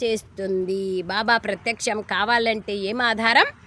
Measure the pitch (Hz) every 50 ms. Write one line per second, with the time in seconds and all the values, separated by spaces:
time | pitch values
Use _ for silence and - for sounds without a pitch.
0 | 240 226 220 208 - - - - 196 190 190 185 185 180 190 196 196 190 185 185
1 | 170 180 190 208 226 226 233 226 - 208 196 180 - 233 226 - - 240 214 214
2 | 196 - 196 185 208 226 240 233 233 226 220 214 - 214 202 202 190 196 220 254
3 | 247 233 220 208 226 226 240 294 - 571 - - -